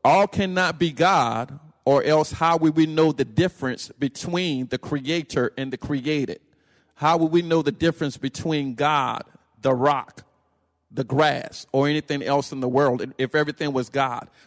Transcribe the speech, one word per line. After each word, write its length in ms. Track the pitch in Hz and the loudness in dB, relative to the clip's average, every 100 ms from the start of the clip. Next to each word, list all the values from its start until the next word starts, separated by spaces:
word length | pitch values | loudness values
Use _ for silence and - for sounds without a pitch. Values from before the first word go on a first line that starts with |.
all 240 | 131 170 196 | 4 4 4
cannot 520 | - 190 185 180 160 | 0 -2 0 0 0
be 120 | 170 | -2
God, 680 | 139 170 185 120 113 127 135 156 _ - | 2 2 4 2 -2 -6 -12 -20 _ 2
or 180 | 139 | 2
else 280 | 127 156 151 | 4 2 2
how 260 | - 165 165 | 0 0 4
will 140 | 160 | 2
we 140 | 156 156 | 4 2
know 260 | 156 160 | 4 2
the 140 | 143 117 | 2 -2
difference 640 | 110 180 - 131 - - - | 0 0 -2 -6 -6 -12 -6
between 720 | 139 - - 175 180 135 127 | -6 -6 -6 -4 -2 -4 -4
the 100 | 127 | -6
creator 760 | - 147 131 170 143 - 123 - | -6 -6 -4 -4 -4 -2 -2 -4
and 140 | 135 | -8
the 60 | 127 | -8
created? 640 | - 143 127 151 131 - _ _ _ _ _ _ | -6 -4 -2 -2 -4 -8 _ _ _ _ _ _
How 220 | 151 170 | 0 2
will 120 | 160 | 4
we 120 | 170 | 2
know 200 | 170 165 | 2 0
the 100 | 147 | 0
difference 460 | - 165 156 147 - | 0 -2 -2 -4 -6
between 580 | 135 - 170 151 139 117 | -8 -6 -4 -2 -4 -2
God, 480 | 143 151 127 117 - - _ _ | 0 0 0 -4 -10 -20 _ _
the 120 | 135 | -2
rock, 500 | 127 135 139 - - - _ _ _ _ _ _ | 2 2 0 -4 -16 -20 _ _ _ _ _ _
the 120 | 120 | -8
grass 640 | 131 131 151 131 120 - - | -2 2 2 0 -6 -14 -4
or 160 | 135 143 | 0 0
anything 360 | 151 147 143 | -2 -4 -6
else 280 | 135 143 135 | -2 -2 -2
in 100 | 135 | -6
the 60 | 127 | -2
world, 460 | 127 143 123 107 - | 2 2 0 -4 -6
if 180 | 131 156 | -2 0
everything 380 | 151 - 151 | -2 -4 -4
was 160 | 135 123 | -4 -4
God, 380 | 139 135 120 - _ | -2 -4 -4 -12 _